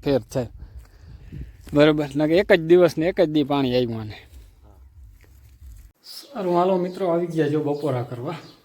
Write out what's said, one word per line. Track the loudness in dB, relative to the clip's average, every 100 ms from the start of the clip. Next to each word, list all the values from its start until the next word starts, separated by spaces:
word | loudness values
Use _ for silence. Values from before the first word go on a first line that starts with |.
ફેર | 0 -2
છે. | -2 -6 -6 -10 -20 -20 -20 -20 -20 -20 -18 -16 -16 -18 -4
બરોબર, | 4 4 4 -2 -2
નકર | 0
એક | 2 4
જ | 2 6
દિવસ | 6 6 2
ને | -2
એક | 0
જ | 0
દી | 2
પાણી | 0 0 0 0
આવ્યું | 0 -4
આને. | -10 -14 -20 -20 -20 _ -20 -20 -20 -20 -20 -20 -20 -20 -20 -20 -20 -20 -20 _
સારું, | -20 -20 -16 -8 -2
હાલો | 2 2 2
મિત્રો, | -2 -4 -2
આવી | 0 -2
ગયા | -2 0
જો | 0
બપોરા | -2 -4 -2 -4
કરવા. | -6 -8 -10 -10 -14 -20